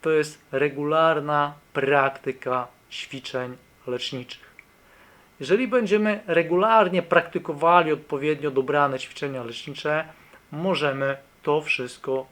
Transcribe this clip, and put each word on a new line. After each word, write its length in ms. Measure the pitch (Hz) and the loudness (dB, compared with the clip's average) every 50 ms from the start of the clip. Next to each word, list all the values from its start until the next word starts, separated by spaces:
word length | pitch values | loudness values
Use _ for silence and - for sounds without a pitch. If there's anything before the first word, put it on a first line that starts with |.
| - | 0
to 80 | 160 | 2
jest 280 | 156 156 151 151 - - _ _ - | 2 2 0 0 -6 -18 _ _ -2
regularna 1000 | 135 143 147 135 139 147 147 156 160 165 160 160 151 143 151 151 147 147 143 147 - _ _ _ | 0 0 0 0 -2 -4 0 2 4 4 4 4 2 0 0 0 0 0 0 -2 -10 _ _ _
praktyka 960 | 147 135 135 147 143 139 139 135 - - 139 127 131 - 131 127 127 123 120 - _ _ _ | -2 0 4 4 4 4 2 0 -4 -8 -8 -8 -6 -6 -4 -4 -4 -4 -6 -12 _ _ _
ćwiczeń 680 | - - - - - 135 127 - - 131 127 127 127 123 _ _ _ _ _ | -14 -14 -14 -12 -14 -14 -14 -8 -8 -8 -8 -8 -12 -16 _ _ _ _ _
leczniczych. 680 | - 123 123 - - - 131 123 - - - - - _ - _ _ _ _ _ _ - _ - - - - _ _ _ _ | -6 -6 -6 -6 -6 -8 -8 -10 -12 -16 -20 -20 -20 _ -20 _ _ _ _ _ _ -20 _ -20 -20 -20 -20 _ _ _ _
Jeżeli 280 | 135 131 180 220 254 - | -2 0 2 2 2 2
będziemy 520 | 254 254 226 190 196 214 214 214 208 208 - | 0 0 2 2 2 2 2 0 -2 -2 -4
regularnie 760 | - 165 170 170 160 170 180 196 220 226 220 208 180 180 180 175 | 0 2 2 2 2 2 2 4 4 6 6 4 4 2 -2 0
praktykowali 880 | - - 175 170 - - 175 175 - 156 143 151 165 170 175 170 156 151 | 4 4 4 4 2 -6 -8 -6 -6 -6 0 4 6 6 6 6 4 0
odpowiednio 580 | 151 156 - 156 139 139 151 156 139 143 147 | -2 -2 -6 -6 -2 0 -2 -2 0 -2 -2
dobrane 480 | 131 135 131 131 143 147 143 139 135 131 | 0 0 0 2 2 2 2 2 0 -4
ćwiczenia 460 | - - - - - 143 135 131 120 | -8 -10 -12 -10 -8 -8 -6 -8 -10
lecznicze, 600 | 117 117 - - - 139 - - 151 151 156 160 156 - - - - - - _ _ - | -10 -12 -12 -14 -14 -14 -8 -4 -2 -2 -2 -4 -6 -14 -20 -20 -20 -20 -20 _ _ -10
możemy 640 | 147 170 190 185 139 147 147 135 135 135 135 139 135 - _ _ _ _ | -6 -2 -2 -2 0 0 -2 -2 0 -2 -4 -4 -6 -10 _ _ _ _
to 180 | - 147 156 | 0 0 0
wszystko 680 | 151 151 - - 127 123 - - - - 131 131 131 - | 0 -2 -4 -4 -4 -8 -10 -10 -6 -4 -4 -4 -4 -8